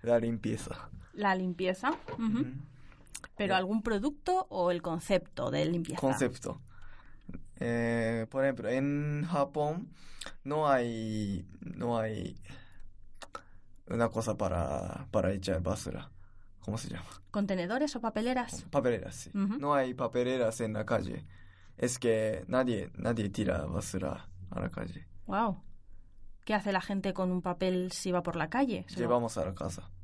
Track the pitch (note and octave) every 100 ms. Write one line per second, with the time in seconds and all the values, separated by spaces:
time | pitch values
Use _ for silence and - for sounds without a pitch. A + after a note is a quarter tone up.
0 | A#2 A#2 A2+ A2+ A2 A2+ - - - -
1 | - F#3 G3+ F#3 F#3 F3 F#3 F#3 C4 E4
2 | - B3 A3+ A3+ B3+ C4 - - - -
3 | - - - - G3 F#3 F#3+ A3 A3+ G#3
4 | C4 D4 - F#4 - G#3 F3+ F3 E3+ E3
5 | - F#3 - - B2 B2+ D3+ A#2 - -
6 | C3+ C3 B2+ - - - - - - -
7 | - - - - - - A#2+ A#2 A#2 A#2
8 | A2+ A#2 A2+ C3+ C#3 B2+ G#2+ C3 C#3 D3
9 | D3 D3 E3 D#3+ C#3 D3+ D3 E3+ B3+ -
10 | - - - - C3+ D3+ D3+ C3 A#2+ A2+
11 | A2 G#2+ G2+ G2 F2 F2 - - A#2+ A#2
12 | A2 G#2+ - - - - - - - -
13 | - - - - - - - - - A2+
14 | A#2 - A2+ F#2 F#2 F2 C#2 C#2 G1+ -
15 | - G#2+ F#2 G2 G2 F2+ F2+ G#2+ - -
16 | - - - - - - - A2+ - F2
17 | - - - G#3 G3+ F#3 F3 B3 D4 A#3+
18 | A3 G#3+ A#3+ B3+ A#3+ - - - B2 A2+
19 | - - - G3+ G3 A#3+ C#3+ C#3+ C3 B2
20 | A#2+ B2 B2 C3 A2+ A2 A2 G#2+ G#2+ A2+
21 | F#2 - - - - - - - B2 -
22 | A#2+ A2 A2 - - B2+ B2+ G#2+ - -
23 | A#2 A2+ G2+ G#2 F#2+ E2 D2 F2+ - F#2+
24 | D2 - - - - - - - - -
25 | - - - G3 A3+ F3+ - - - -
26 | - - - - - G#3+ - A#3 - G3
27 | G3 F#3+ F#3 F3+ F3+ F3+ F#3 F#3 F3+ -
28 | F#3+ F3+ F3 E3+ D#3 A#3+ C#4 G3 F2 -
29 | A#2 B2 A#2 G#2 E2 F2 D#2 - - -